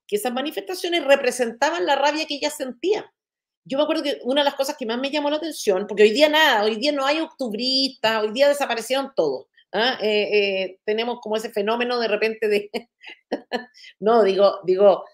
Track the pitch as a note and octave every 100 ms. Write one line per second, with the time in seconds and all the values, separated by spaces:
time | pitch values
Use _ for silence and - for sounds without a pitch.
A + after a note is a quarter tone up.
0 | - G3+ B3 B3 C#4+ D#4 D#4 F#4 F4+ E4+
1 | C4+ C#4 B3 A#3+ A#3 A3+ C#4+ E4+ F4 C#4
2 | C#4+ D4+ D#4 C#4+ D4 - C4 A#3+ E4+ G#4+
3 | - _ _ _ _ _ - C4+ D4+ D#4
4 | C#4+ B3 A#3 C#4 C#4+ C#4 C#4 C#4+ A3+ A#3+
5 | C4+ D4 C#4+ D4+ D#4+ D4 - F#3 G#3 G3+
6 | G#3+ A3+ D4+ D4+ D#4 A3+ G#3+ A3 C4+ D4
7 | C4+ D#4 D#4+ - B3+ G#3 B3+ C4 C4+ -
8 | A3 A3 G#3+ G#3+ C#4+ C#4+ C4 A#3 A3 C4
9 | C4+ - D#3 C3 - _ _ G3 A#3+ B3
10 | G#3+ G#3 G3+ G#3 G3+ F#3+ F#3+ F#3 - G#3+
11 | A#3 A#3 G#3+ G#3+ A3 A3 G3+ A#3 A#3+ B3
12 | A3+ G#3 A3 A3 G#3+ G3+ G#3 - - _
13 | - - - - - A#3+ A#3+ _ - -
14 | G3 A#3 G3 F#3+ G3 - E3 F#3 G3+ F3
15 | -